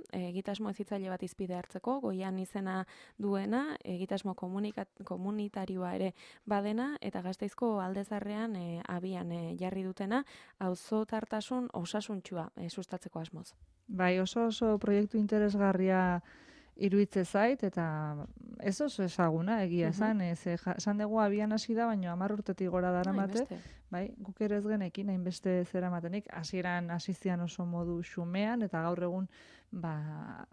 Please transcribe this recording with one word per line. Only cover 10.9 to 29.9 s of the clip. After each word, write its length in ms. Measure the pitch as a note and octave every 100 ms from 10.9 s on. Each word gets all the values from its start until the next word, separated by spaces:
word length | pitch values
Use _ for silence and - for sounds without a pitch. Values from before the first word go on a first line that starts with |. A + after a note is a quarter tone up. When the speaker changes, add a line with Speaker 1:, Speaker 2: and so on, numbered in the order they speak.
| G#3+ G#3+ A3 A3 G#3+ - B3+ B3
Speaker 1:
osasuntsua, 800 | - E3+ G#3 G#3 G3+ - F3+ D#3+ -
e, 120 | F3
sustatzeko 500 | - F3+ F3+ F3 E3+
asmoz. 320 | D#3+ D#3+ - - - _ -
Speaker 2:
Bai, 300 | F#3+ F3+ F#3
oso, 260 | F#3 - A#3
oso 320 | G#3 A3+ G#3+
proiektu 400 | G#3+ G3+ G#3 A3
interesgarria 1040 | G#3 G#3+ G#3 G3+ G3 F#3 F#3+ F#3 F#3 F3 - - - - - -
iruditze 420 | G3 G3 G3+ G3+
zait, 380 | F3+ G3+ A3+ C4+
eta 200 | G3 F3+ E3 D#3 D3+ D3 - - - -
ez 220 | - F#3+
oso 220 | D4 -
ezaguna, 540 | F#3 - E3+ D#3+ F3+ A3+
egia 260 | F#3+ F3 E3
Speaker 1:
Mhm. 60 |
Speaker 2:
esan, 260 | F#3 G#3+ A3
ez, 240 | F3 E3+ -
e, 100 | E3+
ja-, 180 | - -
esan 200 | - G#3
dugu 220 | G#3 A3
abian 320 | G#3 G#3 G#3+
hasi 220 | G#3+ A3
da, 120 | A3+ A#3
baina 260 | G#3 F3+
hamar 200 | F3 G3
urtetik 380 | G#3 G#3 F#3 F#3
gora 200 | F3+ F3+
daramate. 480 | F3+ F#3 G3 G3 G#3+
Speaker 1:
Ah, 20 |
hainbeste. 140 | C#4+ - - - -
Speaker 2:
Bai, 240 | F3+ G3+ -
guk 240 | G3 F#3+
ere 160 | G#3+ G#3
ez 80 | G#3
genekien 440 | G#3+ F#3 - G3+
hainbeste 540 | F#3 F3+ F3 F#3+ F3+ F3
zeramatenik, 600 | F#3 F3+ F3 E3+ G3 -
hasieran 580 | - D#3 F#3+ F3+ F3 E3+
hasi 220 | E3+ -
zian 280 | F#3 F#3 F3
oso 260 | F3 - F3
modu 340 | E3+ F3 E3+
xumean, 600 | F3 - E3+ F#3 G#3+ A#3+
eta 180 | G#3 E3
gaur 200 | E3 F3
egun, 260 | F3+ F#3 F#3 - - - _
ba, 760 | F#3+ E3